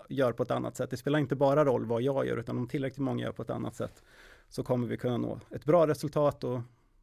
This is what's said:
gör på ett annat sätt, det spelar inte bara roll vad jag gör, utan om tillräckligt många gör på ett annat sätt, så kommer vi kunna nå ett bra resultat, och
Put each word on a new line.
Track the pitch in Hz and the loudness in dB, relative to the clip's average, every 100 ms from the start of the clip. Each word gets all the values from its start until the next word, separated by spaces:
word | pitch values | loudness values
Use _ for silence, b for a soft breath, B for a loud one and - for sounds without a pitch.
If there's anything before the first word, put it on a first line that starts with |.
| - | -8
gör | 135 123 | 0 0
på | - | 0
ett | 127 | -2
annat | 127 120 - | 0 -2 -4
sätt, | 123 | -6
det | 123 | -4
spelar | 143 151 | 0 0
inte | 139 139 | 2 2
bara | 139 143 | 4 6
roll | 143 120 113 | 4 2 2
vad | 117 | 0
jag | 131 135 127 | 2 0 0
gör, | 120 | -2
utan | 120 120 | -2 -4
om | 120 | -2
tillräckligt | 151 131 139 | -4 -4 -4
många | 135 120 | -4 -2
gör | 117 | -4
på | - | -6
ett | 120 | -6
annat | 120 120 - | -4 -6 -6
sätt, | 113 - b b b b b | -10 -10 b b b b b
så | - | -8
kommer | 131 123 117 | -2 0 0
vi | 113 | -2
kunna | 123 120 | -2 -2
nå | 117 107 - | -2 -6 -10
ett | - | -8
bra | 147 170 151 | 2 4 4
resultat, | 147 147 151 147 - | 2 -2 2 2 0
och | 127 123 123 _ _ _ | -4 -6 -8 _ _ _